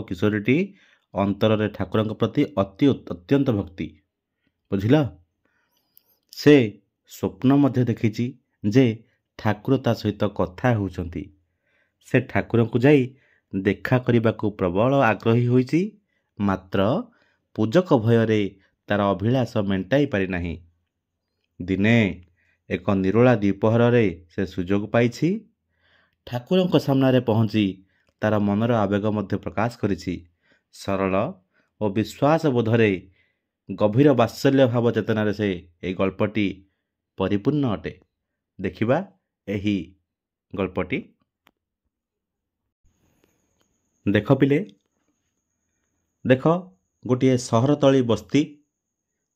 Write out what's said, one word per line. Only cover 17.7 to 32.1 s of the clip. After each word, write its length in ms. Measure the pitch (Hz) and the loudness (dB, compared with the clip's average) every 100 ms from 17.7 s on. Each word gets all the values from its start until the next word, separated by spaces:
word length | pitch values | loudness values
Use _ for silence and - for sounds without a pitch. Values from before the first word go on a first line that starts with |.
| 165 180 | 0 2
ଭୟରେ 640 | 135 113 117 113 107 98 - _ _ - | 0 2 2 2 0 -2 -8 _ _ -4
ତାର 120 | 104 | -2
ଅଭିଳାଷ 540 | 101 92 107 131 120 110 | 0 -2 -2 -2 -2 -4
ମେଣ୍ଟାଇ 500 | 101 95 90 139 143 | -2 -4 0 -2 0
ପାରିନାହିଁ। 480 | 101 92 87 87 85 85 _ _ _ _ _ _ _ _ - | -2 -2 -4 -6 -10 -16 _ _ _ _ _ _ _ _ -12
ଦିନେ 640 | 92 92 104 117 98 85 - _ _ _ - | -4 0 2 4 2 -2 -16 _ _ _ -8
ଏକ 200 | 95 - | -6 -2
ନିରୋଳା 440 | 98 95 107 127 | 0 0 4 4
ଦ୍ୱିପହରରେ 920 | 110 101 95 110 117 120 120 101 82 - | 4 0 0 0 2 2 2 0 -4 -10
ସେ 160 | - 92 | -8 -6
ସୁଯୋଗ 400 | - 87 101 104 | -6 -2 -2 0
ପାଇଛି। 420 | 117 123 - 156 220 - _ _ _ _ _ _ _ - | 0 0 -2 -4 -4 -10 _ _ _ _ _ _ _ -12
ଠାକୁରଙ୍କ 520 | 123 - 185 185 156 | -12 -2 0 2 0
ସାମ୍ନାରେ 420 | - 135 131 127 | 2 2 2 2
ପହଞ୍ଚି 640 | 123 110 110 110 98 92 _ _ _ - | 2 0 0 0 -2 -4 _ _ _ -6
ତାର 160 | 107 107 | -2 0
ମନର 340 | 101 101 117 | 0 0 0
ଆବେଗ 320 | 113 98 101 107 | 0 0 -2 -2
ମଧ୍ୟ 300 | 104 101 98 | -4 -4 -6
ପ୍ରକାଶ 420 | - 98 117 - | -6 -4 -4 -4
କରିଛି। 360 | 104 90 - 85 - _ _ _ _ | -4 -4 -6 -10 -12 _ _ _ _
ସରଳ 420 | - - 98 95 95 139 185 _ _ _ - | -14 -6 -4 -2 -2 -4 -8 _ _ _ -6
ଓ 100 | 107 | -4
ବିଶ୍ୱାସ 560 | 104 107 | -2 -4